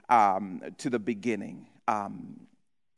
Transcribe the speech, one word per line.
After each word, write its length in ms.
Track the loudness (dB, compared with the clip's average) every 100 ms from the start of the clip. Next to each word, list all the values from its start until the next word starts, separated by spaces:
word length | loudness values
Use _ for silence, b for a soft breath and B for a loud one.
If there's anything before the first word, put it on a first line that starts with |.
| 4
um, 540 | 6 6 4 -2 -8 -10 -6
to 100 | -2
the 100 | -2
beginning. 720 | -2 -2 -2 -2 -6 -12 -18 _ -2
Um, 600 | -2 -4 -8 -14 -16 -20 _ _ _ _